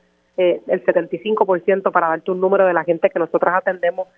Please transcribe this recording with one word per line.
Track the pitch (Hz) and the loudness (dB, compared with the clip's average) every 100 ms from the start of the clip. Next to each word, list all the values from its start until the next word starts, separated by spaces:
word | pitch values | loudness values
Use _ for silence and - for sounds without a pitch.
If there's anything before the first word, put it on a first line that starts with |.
| _ _ _ - | _ _ _ 0
eh, | 180 165 - | 0 0 -2
el | - | -4
setenta | - 175 170 170 | 0 0 -2 -6
y | |
cinco | 214 214 190 | -2 0 0
por | 180 | 0
ciento, | 202 196 190 | 0 0 2
para | 175 165 | 0 0
darte | 160 - | -2 -4
un | 185 | -2
número | 185 196 185 | 0 2 2
de | |
la | 170 | 2
gente | 156 165 196 | 0 0 0
que | 175 | -2
nosotras | 160 165 170 185 | -2 0 0 0
atendemos | 190 185 175 180 185 | -2 -2 -4 -4 -10